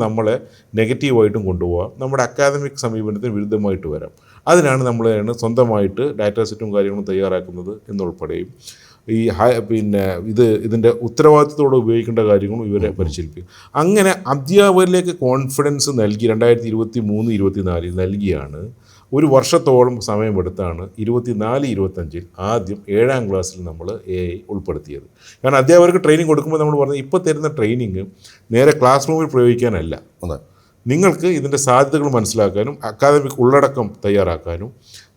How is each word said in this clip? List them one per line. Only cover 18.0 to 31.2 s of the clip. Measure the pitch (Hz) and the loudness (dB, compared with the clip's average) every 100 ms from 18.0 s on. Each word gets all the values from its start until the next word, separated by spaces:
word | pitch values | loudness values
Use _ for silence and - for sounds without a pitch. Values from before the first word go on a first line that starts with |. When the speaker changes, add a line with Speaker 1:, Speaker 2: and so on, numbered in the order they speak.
Speaker 1:
നൽകിയാണ് | 92 101 101 76 69 73 107 - _ _ - 135 | -4 -2 -2 -4 -6 -12 -14 -18 _ _ -6 0
ഒരു | 151 | 4
വർഷത്തോളം | 131 123 170 143 127 127 123 104 | 4 4 2 4 4 4 0 -4
സമയമെടുത്താണ് | 104 110 98 87 90 90 82 98 - | -2 -2 -2 -4 -4 -6 -6 -12 -8
ഇരുപത്തിനാല് | 107 123 123 104 107 131 139 | -2 -2 -2 -4 -2 -2 -2
ഇരുപത്തഞ്ചിൽ | 98 95 90 78 85 90 - 95 | -2 -4 -6 -10 -12 -14 -8 -4
ആദ്യം | 117 90 101 - 101 | -2 -4 -10 -4 0
ഏഴാം | 123 131 107 | 2 0 -2
ക്ലാസ്സിൽ | 95 90 92 87 | -4 -4 -10 -14
നമ്മൾ | 80 87 110 95 90 | -12 -12 -12 -8 -6
എ | 87 | -6
ഐ | 90 - | -8 -10
ഉൾപ്പെടുത്തിയത്. | 101 90 76 - 69 - _ - - | -10 -8 -10 -10 -18 -18 _ -20 -6
കാരണം | - 220 | 0 2
അധ്യാപകർക്ക് | - 175 175 180 156 | 6 6 6 4 4
ട്രെയിനിങ് | 156 160 | 2 2
കൊടുക്കുമ്പോൾ | 156 156 156 | 0 0 -2
നമ്മൾ | 151 147 | 0 0
പറഞ്ഞത്, | 139 139 | 0 -2
"ഇപ്പോൾ | 135 180 175 | -4 -2 -2
തരുന്ന | 151 151 151 | -2 -4 -2
ട്രെയിനിങ് | 107 123 113 92 95 - - _ - 113 | -2 -2 -4 -6 -10 -16 -20 _ -2 4
നേരെ | 139 147 | 4 6
ക്ലാസ് | 127 135 139 | 4 4 2
റൂമിൽ | 160 156 | -2 0
പ്രയോഗിക്കാനല്ല, | 127 123 120 120 95 80 76 _ - | 2 4 4 0 -2 -6 -10 _ -12
Speaker 2:
അതെ. | 87 71 - _ _ _ 120 | -10 -10 -12 _ _ _ -2
Speaker 1:
നിങ്ങൾക്ക് | 147 190 151 | 2 2 2